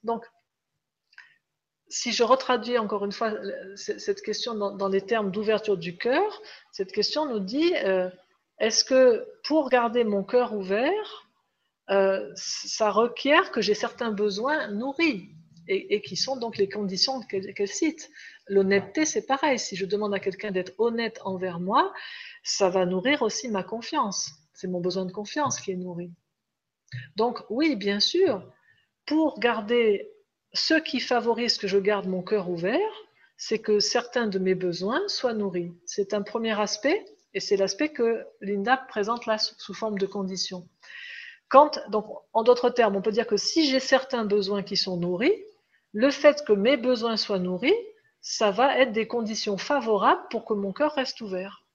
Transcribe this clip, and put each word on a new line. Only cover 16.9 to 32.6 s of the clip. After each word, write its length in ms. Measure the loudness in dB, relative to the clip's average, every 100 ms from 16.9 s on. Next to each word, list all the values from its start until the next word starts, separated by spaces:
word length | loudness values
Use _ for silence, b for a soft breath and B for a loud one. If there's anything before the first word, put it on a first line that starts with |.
| -2 -2 -2
qu'elle, 300 | -4 -6 -6
qu'elle 140 | -4 -4
cite. 420 | 0 -2 -2 -12 B B B 0
L'honnêteté, 580 | 2 4 4 2 -2 0
c'est 200 | -2 -2
pareil. 340 | 0 2 0
Si 160 | -2 -6
je 100 | -4
demande 280 | -2 0
à 60 | -2
quelqu'un 320 | -2 -6 -4
d'être 220 | -4 -4 0
honnête 420 | 0 0 -4 -6 -8
envers 340 | -4 -4 -4
moi, 340 | 0 2 2 B B B B B
ça 280 | -6 2 2
va 160 | 4 2
nourrir 360 | 2 2 2
aussi 280 | 0 -2 -4
ma 140 | -4
confiance. 680 | -4 -8 -4 -2 0 -2 -8 -10 _
C'est 160 | _ -6
mon 100 | -2
besoin 240 | -2 -2
de 80 | -4
confiance 480 | -6 -8 -2 -2 -2
qui 120 | -6
est 40 | -6
nourri. 340 | -6 -8 -12 -14 _ _ _ _ _ _ _ -16 B -2
Donc 240 | -2 -2 -8
oui, 260 | 0 0 0
bien 240 | -2 0
sûr, 440 | 0 4 2 2 -6 b b b b _ -2
pour 320 | 2 2 2
garder 720 | 0 0 0 2 4 2 -2 -18 _ _ _
ce 220 | -4 2 2
qui 240 | 0 -6
favorise 580 | 0 0 2 0 0 -2
que 100 | 0
je 120 | 2
garde 260 | 2 0 -2
mon 160 | -4
cœur 300 | -2 -2 -2
ouvert, 260 | -2